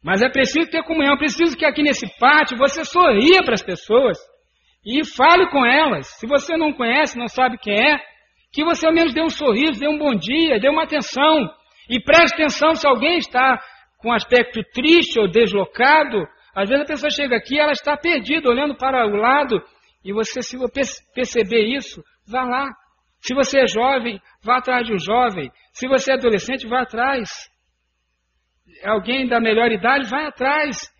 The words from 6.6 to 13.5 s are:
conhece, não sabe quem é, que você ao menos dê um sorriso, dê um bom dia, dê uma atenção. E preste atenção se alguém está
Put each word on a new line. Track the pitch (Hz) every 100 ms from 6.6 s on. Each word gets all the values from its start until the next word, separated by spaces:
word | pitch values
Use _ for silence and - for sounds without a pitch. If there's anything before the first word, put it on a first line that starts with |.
| 302
conhece, | 285 233 262 294 240
não | 233
sabe | - 254 233
quem | 208
é, | 202 262 285 - _ _ _ _
que | -
você | 320 330 320
ao |
menos | 330 330
dê | 247
um | 320
sorriso, | - 285 214 311 214
dê | 285
um | 302
bom | 294
dia, | 214 175 285 330 226
dê | 262
uma | 311
atenção. | 311 302 - 254 302 311 208 - _ _ -
E | 240
preste | - 320 330 -
atenção | 302 - 311 320
se | 294
alguém | 247 285 349
está | - 247 262